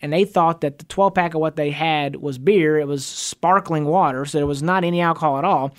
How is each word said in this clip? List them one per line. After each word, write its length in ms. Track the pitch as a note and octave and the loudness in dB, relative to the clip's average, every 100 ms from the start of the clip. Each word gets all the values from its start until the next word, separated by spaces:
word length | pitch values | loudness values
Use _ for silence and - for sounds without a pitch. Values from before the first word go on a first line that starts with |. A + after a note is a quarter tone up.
and 100 | D3 | -4
they 140 | D#3+ G3+ | 0 0
thought 340 | F#3 E3 E3 | 2 2 2
that 200 | D3 C#3+ | -4 -6
the 60 | - | -10
twelve 280 | - G3 | 0 0
pack 220 | F#3+ E3+ D#3+ | 2 -2 0
of 40 | |
what 160 | D#3 D#3 | -2 -2
they 160 | D3 | -4
had 460 | C#3+ E3 D3+ C#3+ C#3+ | -2 -2 0 -2 -6
was 200 | C#3+ C3 | -8 -2
beer. 400 | C#3+ G#3 D#3 D#3 | 2 4 4 2
It 100 | C#3+ | 0
was 180 | C#3+ C3+ | -4 -8
sparkling 800 | - - - E3 G3 F#3+ D#3+ D3 | -10 -10 -2 2 2 2 -2 0
water, 400 | F3+ D#3+ C3 C#3+ | 2 2 0 -4
so 120 | D3+ | -2
there 100 | C#3+ | -2
was 140 | C#3+ | -2
not 220 | D#3+ F#3 | 0 0
any 160 | E3+ F3 | 0 0
alcohol 380 | E3+ E3 D#3 C3+ | 0 2 0 0
at 80 | E3+ | 0
all. 260 | E3 C3+ | 0 -2